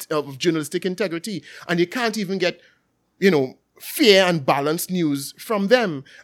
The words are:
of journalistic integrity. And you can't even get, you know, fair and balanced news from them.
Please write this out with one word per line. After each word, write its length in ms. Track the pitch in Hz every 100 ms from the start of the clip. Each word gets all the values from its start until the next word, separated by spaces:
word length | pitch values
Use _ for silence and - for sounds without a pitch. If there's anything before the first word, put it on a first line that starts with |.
| -
of 280 | 156 139 135
journalistic 480 | 175 160 143 180 185
integrity. 560 | 180 196 165 220 180 - - -
And 100 | 170
you 80 | 175
can't 300 | 254 233 214
even 200 | 180 190
get, 220 | 175 170 _ _ _ _ _ _
you 120 | 190
know, 260 | 156 131 - _ _
fair 460 | - - 247 190 185
and 200 | 170 135
balanced 440 | 143 143 170 -
news 420 | 185 156 139 139 -
from 300 | - 214 196
them. 360 | 247 214 143 131 -